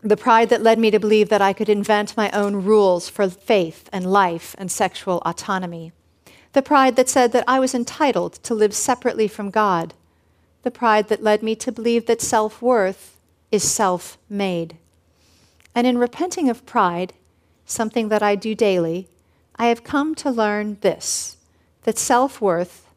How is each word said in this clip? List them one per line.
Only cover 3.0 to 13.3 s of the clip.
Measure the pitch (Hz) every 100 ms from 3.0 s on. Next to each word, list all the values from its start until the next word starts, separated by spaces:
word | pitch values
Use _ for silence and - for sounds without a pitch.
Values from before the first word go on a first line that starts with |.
| -
for | - 196
faith | 180 - 220 165 - -
and | 196 180
life | 196 185 170 - -
and | 185
sexual | - 185 - - 175
autonomy, | 165 170 - 190 180 170 160 _ _ _ _ - _
the | 285
pride | 269 294 262 240
that | 262
said | 285 247
that | 240 226
I | 262
was | 262
entitled | 247 240 - 294 180 175 -
to | -
live | 220 208
separately | 202 - 247 247 - 214
from | - 202
God, | 214 208 175 165 - _ _ _ _ _ _
the | 247
pride | 240 240 214 208
that | 214
led | 214 214
me | 220 220
to | -
believe | 233 226 233 226
that | 226
self-worth | - 226 214 - 240 247 190 190 - _ _